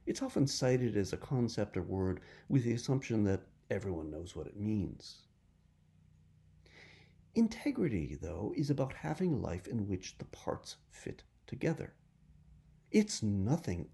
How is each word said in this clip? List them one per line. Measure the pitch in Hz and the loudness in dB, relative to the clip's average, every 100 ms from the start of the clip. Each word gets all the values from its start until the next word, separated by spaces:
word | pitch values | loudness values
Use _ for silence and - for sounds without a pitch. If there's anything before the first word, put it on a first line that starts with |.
| - | -6
It's | 180 | -2
often | 262 202 135 | 0 2 2
cited | - 127 127 123 104 | 2 4 4 4 2
as | 92 | 0
a | - | -2
concept | - 131 120 - 101 95 | -2 0 0 0 -2 -2
or | |
word | 90 95 95 87 - - - | -2 0 0 0 -6 -14 0
with | 135 | 2
the | 117 | 2
assumption | 117 - 131 - 110 | 0 2 0 2 2
that | 101 95 - - - | 4 2 -2 -12 -6
everyone | 101 98 85 78 | -4 -2 -4 -6
knows | 76 85 | -8 -8
what | 80 78 | -8 -8
it | 101 | -4
means. | 104 107 80 - - - - _ _ _ _ _ _ _ - - - - - - - - - - - - - - | 0 0 -2 -6 -14 -18 -20 _ _ _ _ _ _ _ -20 -20 -20 -20 -20 -20 -20 -20 -20 -20 -20 -20 -2 2
Integrity, | 226 - 294 254 180 101 71 73 | 2 2 -2 0 2 2 -2 -4
though, | 82 82 104 349 | -6 -4 -2 0
is | 143 | 2
about | 135 131 | 2 0
having | - 151 156 185 | -4 -4 0 2
a | 127 | 2
life | 87 87 - | 0 -4 -4
in | 117 101 | -2 -2
which | 92 - - | -2 -4 -12
the | |
parts | - - - - - - _ | -14 -8 -6 -6 -6 -18 _
fit | - - - - _ - | -12 -10 -10 -16 _ -14
together. | 139 - 165 - - _ _ - - - - - - - | -4 -2 -2 -6 -14 _ _ -20 -20 -20 -20 -20 -20 2
It's | 214 208 - | 4 4 2
nothing | 107 101 98 170 - 87 - | 0 2 4 2 0 -2 -4